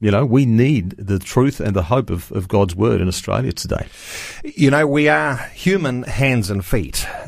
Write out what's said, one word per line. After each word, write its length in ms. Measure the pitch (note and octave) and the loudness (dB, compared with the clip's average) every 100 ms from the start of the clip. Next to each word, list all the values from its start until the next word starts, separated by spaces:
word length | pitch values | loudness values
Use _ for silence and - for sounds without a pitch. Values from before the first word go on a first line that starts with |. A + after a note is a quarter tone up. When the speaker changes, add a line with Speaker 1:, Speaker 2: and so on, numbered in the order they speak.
Speaker 1:
You 100 | G#2 | 0
know, 160 | G2+ C3+ | 2 4
we 220 | B2 C3+ | 4 4
need 480 | A2+ B2+ D3 F2+ - | 4 4 2 -2 -6
the 220 | G2+ G2 | -4 -4
truth 400 | - - C3 B2+ | -2 2 2 0
and 160 | G#2 G2 | -2 0
the 80 | |
hope 260 | F2 B2 A2+ | 0 0 0
of, 220 | F2+ - | -4 -6
of 160 | G2 F#2 | -8 -2
God's 280 | G2+ G2 F2 | 0 0 0
word 260 | A2 G#2 | 0 2
in 60 | F2+ | 0
Australia 440 | F2+ - G2 B2+ | -2 -4 -2 -2
today. 320 | - - - - - - - - - | -4 -4 -6 -6 -14 -16 -14 -14 -12
Speaker 2:
You 280 | D4+ - C#3+ | -10 2 4
know, 160 | C#3+ D3+ | 4 4
we 200 | C#3+ D3 | 2 4
are 260 | D3+ D3+ B2+ | 2 0 -4
human 640 | - - - F#3+ D3+ B2 | -8 -6 0 0 0 -4
hands 460 | B2+ G#2 C3+ B2+ F#2+ | -4 0 2 2 0
and 160 | G2+ F#2 | -4 -2
feet, 420 | A#2+ F2 - - - | -2 -2 -6 -8 -10